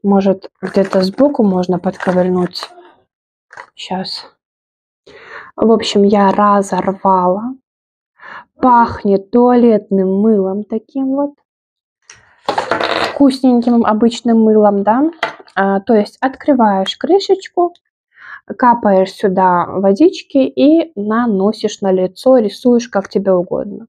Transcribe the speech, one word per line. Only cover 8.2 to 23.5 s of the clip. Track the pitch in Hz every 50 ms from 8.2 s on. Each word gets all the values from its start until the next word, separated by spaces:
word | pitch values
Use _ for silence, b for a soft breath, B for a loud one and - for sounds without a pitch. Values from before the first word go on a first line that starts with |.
| B B B B B B _ _
Пахнет | - 254 240 233 233 - - - - 208 196 190 196 _
туалетным | - 240 240 247 247 247 233 240 220 202 208 - 196 196 190 190 190 196
мылом | 208 220 220 202 190 190 190 208 208
таким | _ - 220 _ _ _ 269 269 262 262
вот. | 277 285 285 285 _ _ _ _ _ _ _ _ _ _ _ _ _ b b b b b b b b b b - - - - - - - - - - - -
Вкусненьким | - - 285 277 262 - - 262 247 240 233 240 240 233 226
обычным | - 220 214 240 233 233 - _ 240 226 226
мылом, | 220 220 214 214 208 208 202 202 196
да? | 208 220 254 285 320 339 - - - - - - _ _
А, | - 196 196 196 196
то | 196 - 240
есть | 214 202 - - _
открываешь | - 262 269 - - - 285 240 226 208 196 190 190 - - _
крышечку, | - 262 339 403 392 - 392 381 - - _ - 349 349 349 _ _ _ _ _ _ _ B B B B B B B _ 202 -
капаешь | - 247 233 240 - 214 196 190 190 190 -
сюда | - - 208 185 196 190 185 180 175 170 -
водички | - - 196 196 196 196 302 381 381 - - _ - 277
и | 262 269 - - 262 277 311 330 311 320 _ -
наносишь | 202 208 214 226 247 240 208 190 190 208 220 - - 214 202 -
на | - 190
лицо, | 185 185 185 185 185 - - 262 262 254
рисуешь | 220 202 - - - 247 240 240 233 -
как | - 196 196 -
тебе | - 202 196 196 190
угодно. | 180 180 185